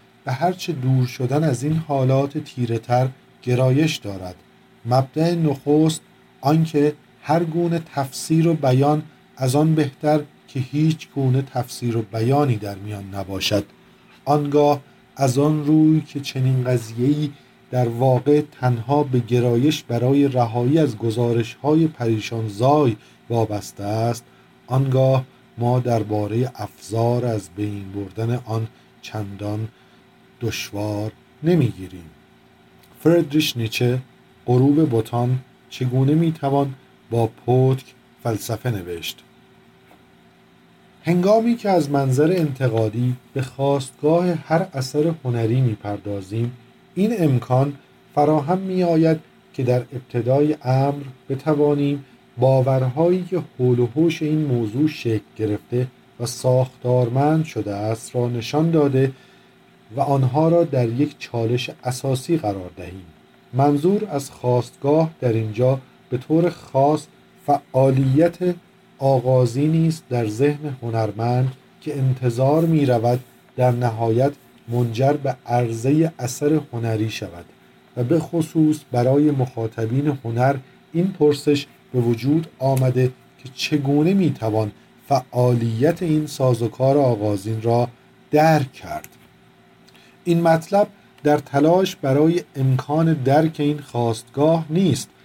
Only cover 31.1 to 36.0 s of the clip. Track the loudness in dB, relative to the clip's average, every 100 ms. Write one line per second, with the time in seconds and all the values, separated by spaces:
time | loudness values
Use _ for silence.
31.1 | -10 _ _ 0 2 2 -2 -14 -16 -20
32.1 | -20 _ _ _ _ _ -20 _ -2 2
33.1 | 4 2 0 -2 -2 -4 -2 0 -2 -6
34.1 | -18 _ _ 0 4 4 4 2 0 -2
35.1 | -2 -2 -2 -6 _ _ -8 -2 0